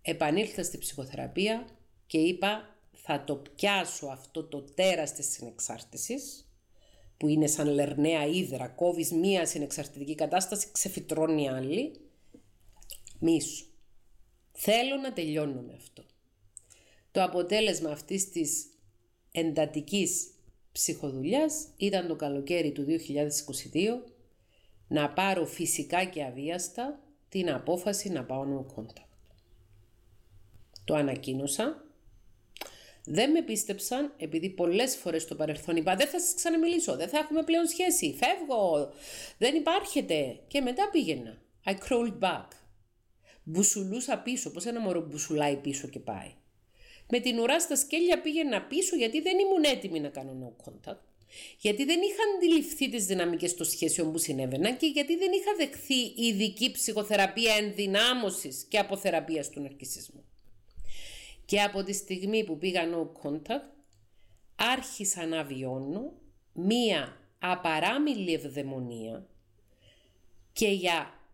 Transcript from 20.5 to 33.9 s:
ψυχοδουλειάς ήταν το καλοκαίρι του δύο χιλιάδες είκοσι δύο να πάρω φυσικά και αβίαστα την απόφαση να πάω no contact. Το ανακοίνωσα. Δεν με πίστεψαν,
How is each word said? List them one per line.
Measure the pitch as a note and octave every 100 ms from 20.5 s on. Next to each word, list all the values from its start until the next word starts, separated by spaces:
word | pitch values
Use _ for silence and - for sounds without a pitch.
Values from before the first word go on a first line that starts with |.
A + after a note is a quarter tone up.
| _ _
ψυχοδουλειάς | - - D#3 C#3+ C3 C#3+ C4 D#4 D4 - -
ήταν | G3+ F#3+ F3
το |
καλοκαίρι | D#3+ D3 C#3 C#3 F3 D#3
του | D3
δύο | C#3+ D#3+
χιλιάδες | - C#3+ D3 D3
είκοσι | - C3+ -
δύο | D#3+ G#3 B3 - - - _ _ _ _ - -
να | D3+ C#3+
πάρω | - G3 F#3
φυσικά | D#3 - D#3+ - C#3+ F3
και | F#3 E3
αβίαστα | C3+ B2+ C#3+ F3+ F3+ - C4 D4 - _ _
την | F#3+ F3
απόφαση | C3 - F3+ G#3 G3+ G3+
να | D#3
πάω | A#2+ C3
no | C#3 C#3 C3+
contact. | - A2+ - - _ - - _ - - - - _ _ - _ - - - - -
Το | -
ανακοίνωσα. | D3+ C#3+ C3 C3 C3 C#3 - A#3+ D#4+ - _ - - - - _ - - - - - -
Δεν | D#3 C4+
με | D#4+
πίστεψαν, | - G#3+ - G3 -